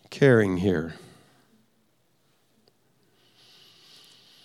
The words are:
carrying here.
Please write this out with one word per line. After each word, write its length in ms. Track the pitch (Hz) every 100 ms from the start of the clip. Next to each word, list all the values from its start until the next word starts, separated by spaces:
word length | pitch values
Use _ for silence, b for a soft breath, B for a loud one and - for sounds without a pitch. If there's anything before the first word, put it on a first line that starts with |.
| -
carrying 480 | - 139 117 101 92
here. 380 | 98 85 82 80 b b b b b b _ _ _ _ _ _ _ _ _ _ _ _ _ _ _ _ _ _ _ - - - - - - - _ _